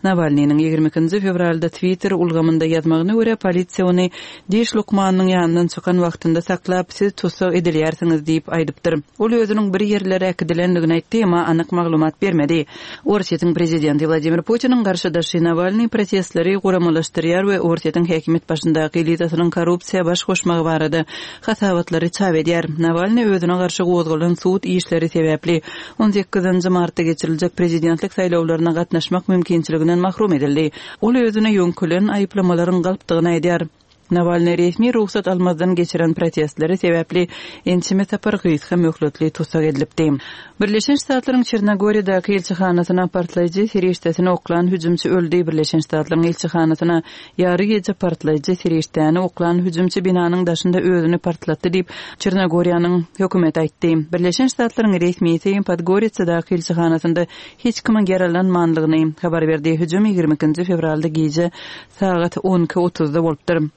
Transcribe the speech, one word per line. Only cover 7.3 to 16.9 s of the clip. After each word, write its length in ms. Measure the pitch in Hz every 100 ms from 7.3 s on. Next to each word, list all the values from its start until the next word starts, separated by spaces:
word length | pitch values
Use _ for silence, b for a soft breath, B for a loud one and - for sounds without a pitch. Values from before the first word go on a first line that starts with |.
| - 185
эдилерсиңиз», — 640 | 175 175 156 156 160 170 160
деп 280 | 151 160 -
айтыптыр. 480 | 165 151 - 175 160 - -
Ол 160 | 226
өзүнүн 380 | 233 220 214 202
бир 80 | 190
жерлери 480 | 208 208 190 185 185
акыдыландыгын 640 | 180 165 170 180 175 165
айтты, 300 | 165 - 226
эми 180 | 202 170
анык 320 | 170 165 165
маалымат 440 | 175 170 160 156 -
бермеди. 460 | - 165 143 165 143 B B B -
Орсиятын 480 | 208 185 165 175
президенти 500 | 160 170 165 151 147
Владимир 380 | 156 160 156 170
Путиндин 420 | 165 233 254 254
каршыдашы 560 | 202 180 185 165 160 175
Навальный 480 | 170 165 180 208 233
протесттери 720 | 214 202 196 180 175 170 196
курамалаштырыяр 840 | 190 185 170